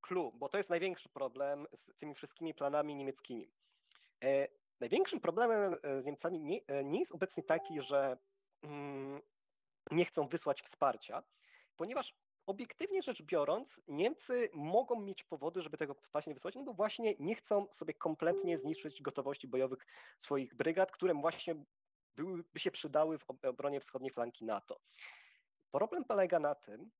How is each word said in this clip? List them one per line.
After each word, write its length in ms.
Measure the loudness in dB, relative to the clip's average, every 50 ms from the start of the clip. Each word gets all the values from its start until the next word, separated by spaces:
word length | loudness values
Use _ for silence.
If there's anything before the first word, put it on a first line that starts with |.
clue, 320 | -4 0 2 2 2 2 -2
bo 140 | -4 -8 -2
to 100 | 0 0
jest 120 | 2 4
największy 380 | 2 2 2 0 -2 -4 -8 -14
problem 580 | _ -2 -2 -2 0 0 0 0 0 -2 -4 -10 -12
z 200 | -16 -20 -20 -16
tymi 180 | -12 -10 -10 -10
wszystkimi 400 | -10 -12 -14 -10 -6 -6 -6 -4
planami 420 | 0 0 2 2 2 2 2 -2
niemieckimi. 540 | -4 -4 -4 -6 -6 -8 -10 -8 -8 -8 -10 _ _ _ _ _ _ _ _ -20 -20 _ _ _ _ 0
E, 240 | 2 4 4 2 0 _ _ _ _ _ _
największym 400 | -2 0 4 4 2 2 0 -2
problemem, 560 | 0 0 2 4 4 4 6 4 4 2 2 0 -2
e, 180 | -2 -2 -2
z 40 | -2
Niemcami 360 | -4 -6 -4 -4 -2 -2 -2
nie, 200 | -2 -2 -2 -2 -2
e, 180 | -2 -2 0 0
nie 140 | 2 2 0
jest 120 | 0 0 0
obecnie 300 | -4 -4 -2 -2 -6 0
taki, 380 | 2 2 2 2 -2 -4 -4
że, 380 | -2 2 2 4 4 4 0 -2 _ _ _ _ _ _ _ _ -12
mm, 580 | -10 -8 -6 -6 -6 -6 -6 -6 -6 -8 -10 -12 _ _ _ _ _ _ _ _ _ _ _ _ 0
nie 140 | 2 2 2
chcą 240 | 4 2 -2 -2 0
wysłać 340 | 0 -2 0 0 0 0 -2
wsparcia, 600 | -14 -2 _ 2 2 2 2 -4 -8 -8 -8 -8 _ _ _ _ -20 -20 -20 -20 _ _
ponieważ 380 | -6 -6 -4 -2 -4 -4 -6 -10 _ _ _ _ _ _
obiektywnie 560 | -6 -6 -6 -6 -10 -6 _ -6 -2 -2 -2 -2
rzecz 200 | -2 -6 -6 -4
biorąc, 580 | 0 2 2 4 4 2 0 0 -6 -16 -20 _ -8
Niemcy 640 | -2 2 2 2 2 -2 -6 -2 0 0 0 0 -2
mogą 480 | -4 -4 4 4 4 4 4 0 -2
mieć 240 | -2 -6 -8 -10 -8
powody, 380 | _ -8 -4 -4 -2 -2 -2 -6
żeby 140 | -6 -4
tego 180 | -4 -4 -4 -4
wsparcia 360 | -10 _ -4 _ -4 -4 -2
nie 40 | -8
wysłać, 200 | -6 -6 -8 -8
no 80 | -6 -10
bo 120 | -10 -2
właśnie 400 | 0 0 0 0 0 2 0 2 2
nie 160 | 0 -2 -2
chcą 320 | -2 0 2 2 2 2 0 -6
sobie 220 | -10 -6 -6 -6
kompletnie 640 | _ 0 -2 0 2 2 2 4 4 2 0 0 0
zniszczyć 440 | 0 -2 -4 -4 -6 -10 -10 -6 -6
gotowości 460 | -4 -4 -2 -2 -2 -4 -4 -6 -2
bojowych 380 | 2 2 2 2 0 -4 -8 _ -20 -20 -20 -20 -20 _
swoich 360 | -6 -2 0 0 0 -2 -4
brygad, 380 | 0 0 2 4 4 2 2 2
które 220 | 0 2 2 2
właśnie 500 | 4 2 0 0 0 -4 -4 -4 -4 -6 _ _ _ _ _ _ _ _ _ _
byłyby 420 | -6 -4 -4 -4 -6 -8 _ _ -2
się 120 | -2 -2
przydały 480 | -2 -2 -8 0 4 4 4 4 2 -2
w 60 | -4 _
ob-, 140 | -12 -2 -2
obronie 360 | -2 -2 0 -2 0 0 -2
wschodniej 300 | -4 -4 -8 -6 -6 -4
flanki 340 | -2 -2 -4 -4 -4 -8 -4
nato. 360 | -2 -2 -2 -4 -6 -12 -12 _ _ _ -18 -18 -18 -18 -20 -20 -20 _ _ _ _ _ _ _ _
Problem 340 | 2 2 2 2 0 -4 0
polega 340 | 2 4 4 6 6 6 4
na 160 | 6 4 2
tym 360 | 2 -4 -14 -14 -14 -14 -16 _ _